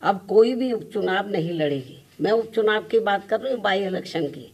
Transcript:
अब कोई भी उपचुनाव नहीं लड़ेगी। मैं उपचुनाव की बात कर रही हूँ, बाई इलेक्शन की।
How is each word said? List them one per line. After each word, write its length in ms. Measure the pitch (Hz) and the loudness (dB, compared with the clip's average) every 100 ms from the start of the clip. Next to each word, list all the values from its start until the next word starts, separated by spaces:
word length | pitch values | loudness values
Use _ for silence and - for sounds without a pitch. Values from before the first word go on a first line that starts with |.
अब 240 | 196 190 - | -2 -2 4
कोई 260 | 208 240 | 6 6
भी 180 | 247 254 | 4 -2
उपचुनाव 580 | 226 - 208 185 190 202 | -2 -4 -2 0 0 0
नहीं 220 | 190 165 | -2 -2
लड़ेगी। 440 | 165 151 139 123 - - - | -2 0 -2 -6 -20 -20 -4
मैं 120 | 180 | 2
उपचुनाव 500 | 226 220 226 214 214 | 2 0 0 2 0
की 140 | 214 226 | 2 0
बात 280 | 202 196 - | 2 0 0
कर 120 | 220 | -2
रही 120 | 262 | -2
हूँ, 80 | 240 | -2
बाई 220 | 202 196 | 0 0
इलेक्शन 420 | 190 185 - 170 143 | 0 -4 -4 -4 -4
की। 260 | 127 - | -6 -18